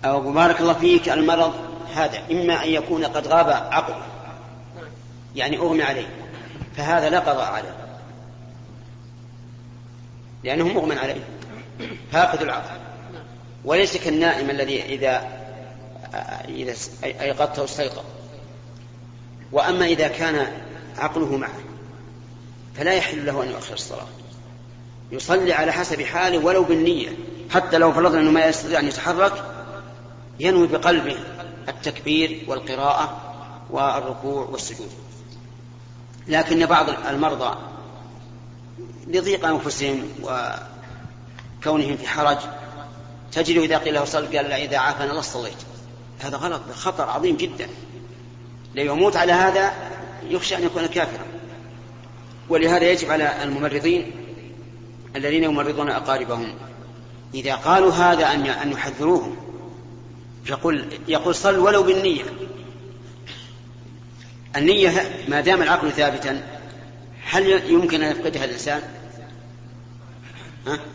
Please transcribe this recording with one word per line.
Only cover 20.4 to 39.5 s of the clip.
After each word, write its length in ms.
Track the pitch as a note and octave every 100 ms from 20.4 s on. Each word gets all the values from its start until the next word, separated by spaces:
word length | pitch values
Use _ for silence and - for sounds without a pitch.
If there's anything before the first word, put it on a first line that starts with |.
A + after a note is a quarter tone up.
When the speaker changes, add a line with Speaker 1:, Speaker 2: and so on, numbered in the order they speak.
| C3 - - - - -
Speaker 1:
عقله 400 | D3 E3 D3 C3+
معه 220 | B2+ - - - - - - - - - - - - -
فلا 180 | D#3
يحل 320 | F#3 - D#3 C#3+
له 180 | C#3
أن 60 | C3
يؤخر 240 | A2 -
الصلاة، 340 | A2+ - B2+ G#2 - - - - - - - - - -
يصلي 420 | C3 - F#3 F3+
على 180 | D3+ D#3+
حسب 300 | D#3+ F3+ D3+
حاله 440 | C3+ - F#3 F3 D#3
ولو 180 | F#3
بالنية، 460 | E3+ D#3+ E3 E3 A2+ - - - -
حتى 280 | F3+ F3+ E3
لو 140 | E3
فرضنا 300 | D3 E3+ D#3+
أنه 100 | D#3
ما 140 | D#3+ D#3+
يستطيع 340 | D#3 - D#3+
أن 80 | C#3+
يتحرك 640 | C3 E3 F3 G3 G3 - - - - - - - - - -
ينوي 260 | D#3+ F#3 E3+
بقلبه 500 | D3+ E3+ E3+ C#3 C3 - - - - -
التكبير 800 | C3 D3+ - D3 D#3 D#3+ - -
والقراءة 760 | C3 A2+ C3 C#3 C#3+ D3 - - - - - -
والركوع 760 | C3+ C#3 C3 C3 B2 C3+ C#3 B2
والسجود. 440 | C3 - A#2 G#2+ - - - - - - - - - - - - - -
لكن 380 | D#3 D#3+ E3 E3
بعض 240 | E3+ D3+
المرضى 680 | C#3+ B2+ C#3 D#3 C3+ B2 - - - - - - - - - - - - - - - -
لضيق 380 | F3+ F3+ F#3+
أنفسهم 640 | E3